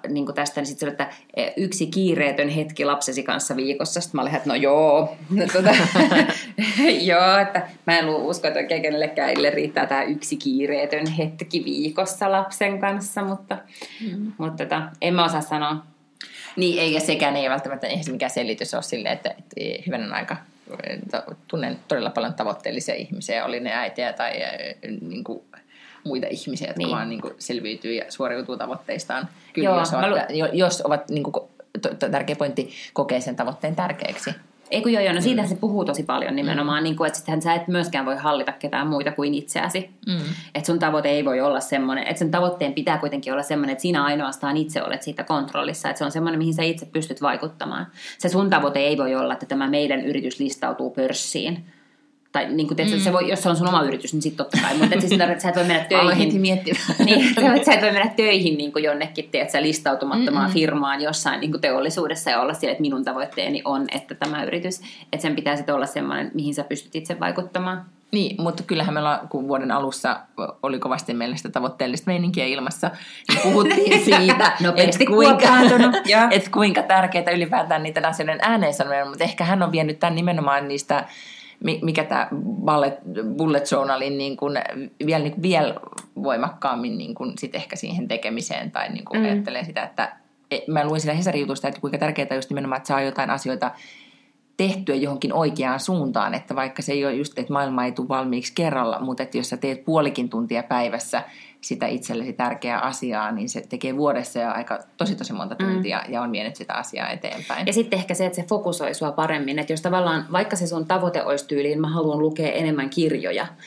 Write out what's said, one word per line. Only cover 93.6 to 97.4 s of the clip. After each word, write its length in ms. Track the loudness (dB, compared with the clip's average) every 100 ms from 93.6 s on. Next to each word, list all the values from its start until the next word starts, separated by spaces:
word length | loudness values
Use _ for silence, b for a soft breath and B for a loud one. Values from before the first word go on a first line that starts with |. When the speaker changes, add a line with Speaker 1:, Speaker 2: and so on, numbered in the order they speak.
| -4 B B B B B B B _ 0
Speaker 2:
tehtyä 380 | 0 0 -2 0
johonkin 380 | -2 -2 -2
oikeaan 460 | 2 0 0 -2 -2
suuntaan, 540 | 0 0 0 0 0
että 220 | -2 -4 -4
vaikka 260 | -4 -4
se 100 | -2
ei 120 | 0 0
ole 80 |
just, 260 | 0 -4
että 140 | -6